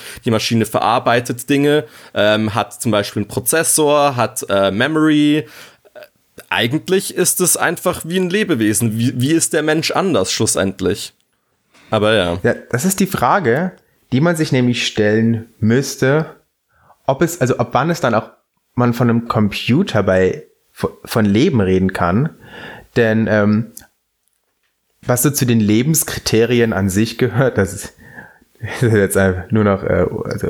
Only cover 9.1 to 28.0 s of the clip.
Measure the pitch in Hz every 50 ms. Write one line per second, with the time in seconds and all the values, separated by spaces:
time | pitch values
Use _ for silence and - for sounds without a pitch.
9.1 | - 123 123 143 160 160 156 - - 156 151 156 156 160 147 - - 147 180 196
10.1 | 139 98 95 - - - 113 107 - - 95 98 92 - 92 90 85 - - -
11.1 | _ _ _ _ _ _ _ _ _ _ _ _ _ _ - - 110 110 104 107
12.1 | 113 104 87 87 87 92 - 120 - - - - - 123 147 190 185 - 196 -
13.1 | - - 120 127 170 202 160 117 117 147 180 180 - - _ _ _ _ _ -
14.1 | 123 131 160 175 170 160 151 - 143 127 123 123 120 - - - - 110 104 104
15.1 | 107 113 113 113 113 107 110 - _ - 104 107 117 135 139 139 - - 135 131
16.1 | 143 156 160 - - _ _ _ _ _ _ _ _ _ _ _ - _ - -
17.1 | 135 - 175 160 - - 131 123 - - 120 - - 123 135 170 170 - - 123
18.1 | 113 117 - - - _ _ _ _ _ _ _ - 123 123 120 117 - 123 117
19.1 | 113 117 117 - - 113 107 101 - - - - 120 160 196 - - 107 98 98
20.1 | 95 92 92 92 - - - _ _ _ _ _ _ - - - - - - -
21.1 | - 123 107 101 98 110 143 190 147 110 98 92 92 92 95 95 - - 87 85
22.1 | 90 113 147 160 - - - - - - - - - - - _ - 127 113 110
23.1 | 110 113 110 - 110 107 104 104 107 110 113 - - - - _ _ _ _ _
24.1 | _ _ _ _ _ _ _ _ _ _ _ _ _ _ _ _ _ _ - -
25.1 | 123 117 - 147 139 - 139 117 117 113 107 101 107 113 127 156 160 - - -
26.1 | - - - - - 110 117 113 127 117 117 110 104 95 98 98 90 104 113 117
27.1 | - - 127 117 101 120 135 120 - 107 98 - - - - - - _